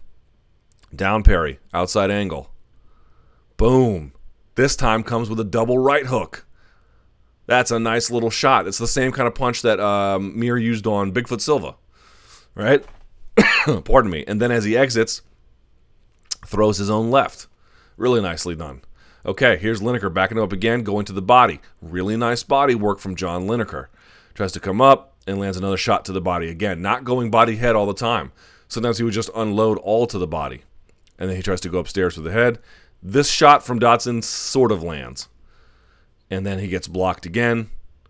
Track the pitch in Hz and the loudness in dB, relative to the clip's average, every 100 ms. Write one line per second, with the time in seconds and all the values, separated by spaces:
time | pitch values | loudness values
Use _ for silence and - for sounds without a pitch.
0 | - - _ _ _ _ _ _ - 69 | -20 -20 _ _ _ _ _ _ -16 -4
1 | 95 110 104 90 76 67 - 85 92 107 | -2 6 6 6 0 -6 -8 -4 -2 0
2 | 98 104 98 71 - - - _ - _ | 0 0 -4 -8 -12 -20 -20 _ -20 _
3 | - _ _ _ _ - 113 131 120 92 | -20 _ _ _ _ 2 4 6 4 0
4 | 71 - - - _ - 135 - 120 110 | -8 -16 -20 -20 _ 0 0 2 2 2
5 | 110 117 110 110 104 117 117 127 135 147 | 0 -4 -4 -4 -2 0 2 2 4 2
6 | 127 120 85 - - - _ _ _ _ | 0 -4 -6 -14 -20 -20 _ _ _ _
7 | _ _ _ _ - 123 123 117 113 117 | _ _ _ _ 0 2 2 0 0 -2
8 | 117 120 117 - 139 120 90 98 117 139 | -2 -2 -2 0 2 2 0 -4 -4 -2
9 | 127 131 120 - 123 120 117 98 104 101 | -2 0 -2 -2 -4 0 0 2 0 0
10 | 98 98 98 113 120 120 113 113 107 101 | 0 -2 -4 -4 -2 0 0 -2 -2 0
11 | 98 101 123 117 - 143 73 - _ _ | -2 -4 -4 -4 0 -2 -2 -14 _ _
12 | _ _ - - _ - 107 - - - | _ _ -20 -20 _ -2 2 2 0 -20
13 | - - - - - - - 104 - 127 | -20 -20 -2 2 4 4 0 -2 4 4
14 | 107 78 - 104 120 120 104 117 135 113 | 4 -2 -4 -2 0 0 2 2 2 0
15 | 113 - - _ _ _ _ _ _ _ | -2 -4 -14 _ _ _ _ _ _ _
16 | _ _ - - - - 107 101 101 107 | _ _ -14 -14 -6 0 2 2 0 -2
17 | 113 135 117 - - _ _ _ _ - | 2 2 2 -4 -20 _ _ _ _ -4
18 | 123 120 95 78 90 80 76 65 - - | 0 0 0 -4 -6 -8 -10 -14 -20 -20
19 | - _ - 95 127 90 107 110 113 123 | -20 _ -8 0 2 2 0 -2 -2 -2
20 | 101 87 95 110 101 95 110 120 104 104 | -2 -2 0 0 -2 -2 -2 -2 -2 -4
21 | 101 98 92 123 117 73 - - 82 87 | -4 -4 4 6 6 0 -14 -20 -10 -4
22 | 98 113 120 120 - 139 143 117 104 98 | -2 -2 -2 -2 0 2 2 2 0 -2
23 | 98 90 90 87 95 120 101 71 65 _ | -6 -6 -6 -4 -4 -4 -6 -10 -14 _
24 | _ - _ - 98 87 95 101 135 135 | _ -20 _ -8 -6 -6 -4 4 6 6
25 | - _ - 98 98 - 98 95 - 101 | 2 _ -8 -4 -4 -4 -4 -2 0 -2
26 | - 95 87 87 82 82 101 85 98 123 | -2 -6 -4 -4 -4 -4 -4 -4 -2 -2
27 | 123 127 117 113 117 107 120 110 101 98 | -2 -2 2 4 4 2 2 2 0 -2
28 | 117 113 65 - - _ - 117 120 110 | -2 -2 -6 -16 -20 _ -10 -4 -2 0
29 | 117 104 117 113 110 104 110 104 95 113 | -2 -2 -4 -4 -2 2 2 2 0 0
30 | 123 98 87 80 69 62 _ - - _ | 0 -2 -4 -4 -6 -10 _ -20 -20 _
31 | _ - 92 92 92 90 90 87 - 98 | _ -10 -8 -4 -4 -4 -2 -4 -4 -2
32 | 90 82 80 107 120 117 - - _ _ | -2 -2 -4 0 2 0 -10 -20 _ _
33 | 92 123 143 - 151 143 - 120 117 117 | -2 0 2 6 8 8 4 2 4 4
34 | 120 117 - - - 135 120 98 85 73 | 2 -6 -6 -8 -2 2 4 2 -4 -8
35 | 62 64 - _ - _ _ _ _ _ | -12 -14 -18 _ -20 _ _ _ _ _
36 | _ _ - 95 98 95 98 90 - 90 | _ _ -10 -6 -4 -6 -4 -6 -6 -2
37 | 92 90 85 101 117 117 107 - - _ | -2 -2 -6 -2 0 0 -4 -12 -16 _